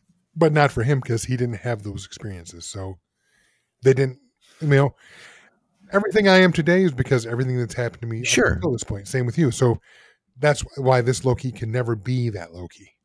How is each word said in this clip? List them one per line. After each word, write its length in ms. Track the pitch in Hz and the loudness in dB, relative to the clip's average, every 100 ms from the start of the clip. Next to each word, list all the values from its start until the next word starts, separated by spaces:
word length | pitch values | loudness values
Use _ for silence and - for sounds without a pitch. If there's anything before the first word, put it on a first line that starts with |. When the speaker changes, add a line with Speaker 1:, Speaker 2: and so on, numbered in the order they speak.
| _ _ _ - | _ _ _ 0
Speaker 1:
but 160 | 165 | 2
not 180 | 151 143 | 4 2
for 140 | - | 2
him 160 | 117 139 | 0 0
'cause 240 | 127 113 | -2 -4
he 120 | - 127 | -4 -4
didn't 200 | 123 110 | -4 -6
have 260 | 123 113 | -6 -6
those 240 | 104 98 98 | -8 -12 -14
experiences. 580 | - 107 92 82 85 - | -14 -14 -14 -16 -18 -16
So 340 | 101 95 92 _ _ _ _ _ _ _ _ | -12 -12 -14 _ _ _ _ _ _ _ _
they 100 | 131 | 2
didn't, 280 | 127 135 127 _ _ _ - | 2 0 -6 _ _ _ -6
you 80 | 156 | 2
know, 260 | 139 143 - _ - - - _ _ _ _ - | 4 2 -2 _ -20 -20 -20 _ _ _ _ -2
everything 360 | 196 202 196 196 | -2 2 2 6
I 80 | 185 | 6
am 160 | 185 | 6
today 320 | 165 156 185 | 4 2 4
is 80 | 185 | 2
because 340 | 127 131 127 113 | 0 0 0 0
everything 320 | 120 131 127 | -4 -2 -2
that's 160 | 117 | -4
happened 280 | - 120 - | -4 -6 -6
to 40 | 117 | -10
me 140 | 113 | -6
up 60 | 120 | -2
Speaker 2:
Sure. 260 | - 190 | 2 2
Speaker 1:
until 180 | 82 151 | 0 -2
this 140 | 120 | -4
point. 240 | - 101 101 | -6 -10 -6
Same 180 | 131 123 | -4 -2
with 120 | 160 | 2
you. 120 | 147 | 0
So 300 | - 127 113 _ _ _ _ _ - | 2 2 0 _ _ _ _ _ -2
that's 220 | 147 143 - - | 0 0 -4 -2
why 240 | 131 127 | 2 2
this 240 | 120 131 | 2 0
Loki 260 | 131 123 131 | 0 -2 -4
can 220 | 107 110 | -8 -6
never 240 | 123 117 113 | -4 -4 -4
be 340 | 101 127 120 | -4 -4 -4
that 240 | 98 82 | -6 -12
Loki. 400 | 85 87 - 98 _ | -14 -16 -18 _ _